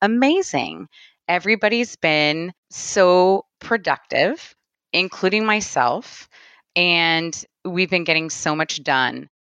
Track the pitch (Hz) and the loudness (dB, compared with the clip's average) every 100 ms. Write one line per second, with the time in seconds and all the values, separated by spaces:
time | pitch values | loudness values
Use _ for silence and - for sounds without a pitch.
0 | 202 233 269 359 370 139 78 80 170 - | 0 2 2 2 0 -4 -4 -10 -16 -20
1 | - _ - 175 190 220 214 233 240 - | -20 _ -4 -2 0 0 2 0 -4 -2
2 | 160 151 147 160 170 - _ - - 208 | 0 2 2 0 -6 -12 _ -14 -4 4
3 | 180 180 185 196 - - - 226 170 143 | 6 6 6 2 -2 -12 -4 -2 -2 -4
4 | - - 175 320 - _ _ _ _ 165 | -2 0 2 0 -10 _ _ _ _ -4
5 | 185 - 185 214 220 214 190 147 120 156 | -4 -2 0 2 0 -2 -2 0 0 -2
6 | - - - - - _ _ 175 175 170 | -8 -20 -20 -20 -20 _ _ -2 2 2
7 | 165 165 165 - - _ 185 175 185 180 | 2 0 -4 -8 -16 _ -6 -2 0 -2
8 | 165 160 160 - 160 156 160 - 147 135 | 0 -2 -2 -6 -4 -2 -4 -6 -2 0
9 | 123 123 - _ | 0 -4 -14 _